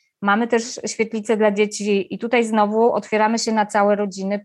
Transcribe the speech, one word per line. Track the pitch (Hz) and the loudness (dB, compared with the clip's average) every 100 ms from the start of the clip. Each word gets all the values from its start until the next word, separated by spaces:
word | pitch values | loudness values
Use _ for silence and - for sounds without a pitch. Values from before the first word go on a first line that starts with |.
| _ _ | _ _
mamy | 202 208 233 | 0 2 2
też | 233 233 - 214 | 0 -2 -10 -8
świetlice | - 220 220 208 214 | -4 -4 -4 -2 2
dla | 214 | 2
dzieci | 202 208 208 208 196 185 | 2 -2 -2 -2 0 -2
i | 190 | -6
tutaj | 233 247 | -2 0
znowu | 226 220 208 220 240 | 2 2 2 2 2
otwieramy | - - 214 214 226 | 2 -2 0 2 0
się | 226 | 0
na | 220 208 | -2 0
całe | 214 202 202 | 2 2 2
rodziny, | 202 196 190 202 | -2 -6 -6 -6